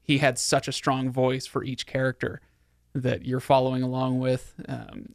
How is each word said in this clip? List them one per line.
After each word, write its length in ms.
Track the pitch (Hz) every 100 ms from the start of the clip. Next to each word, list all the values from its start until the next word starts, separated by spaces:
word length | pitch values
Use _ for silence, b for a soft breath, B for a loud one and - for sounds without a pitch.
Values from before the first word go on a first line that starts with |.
he 160 | - 139
had 200 | 143 120
such 300 | - 139 -
a 40 |
strong 380 | - - 131 131
voice 360 | 127 127 131 -
for 160 | 135
each 220 | 117 127 -
character 540 | 131 131 - 123 - _ _ _ _ _
that 300 | - 123 -
you're 140 | 127 127
following 420 | - 135 131 127
along 360 | 127 127 131 127
with. 360 | 127 127 - - -
Um, 420 | - - 52 -